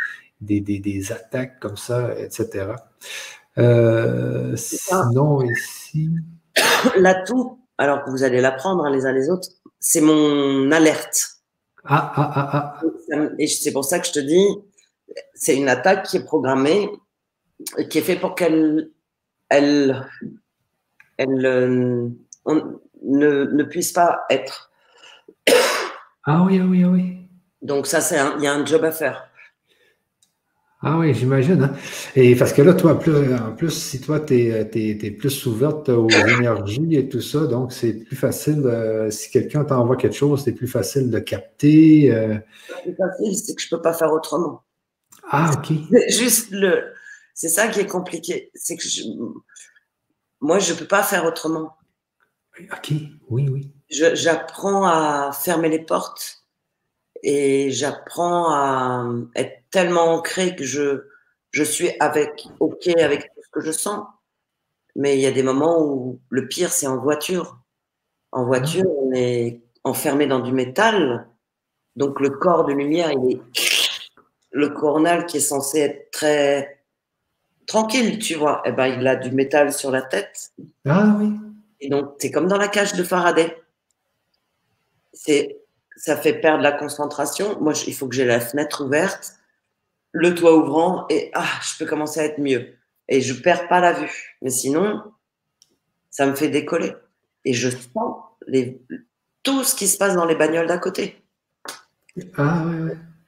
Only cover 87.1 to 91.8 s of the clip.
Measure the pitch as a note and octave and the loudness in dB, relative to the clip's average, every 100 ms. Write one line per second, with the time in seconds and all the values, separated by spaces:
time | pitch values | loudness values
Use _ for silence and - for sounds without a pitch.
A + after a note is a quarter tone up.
87.1 | - D3+ - G3+ G3 D3+ D3 - - C3 | -4 -6 -4 -4 -2 -2 -2 -6 -8 -6
88.1 | B2 B2 A#2+ B2 C#3+ D3+ - C#3 D3 F#3+ | -2 0 0 -2 -4 -6 -6 -2 0 0
89.1 | - - - _ _ _ _ _ _ _ | -4 -14 -20 _ _ _ _ _ _ _
90.1 | D#3+ E3+ F3 E3 D#3+ C#3 D3 F3 F3 - | 0 0 4 6 6 6 2 0 0 -2
91.1 | D#3+ - - F3 - - - | -2 -2 -4 -4 -6 -10 -10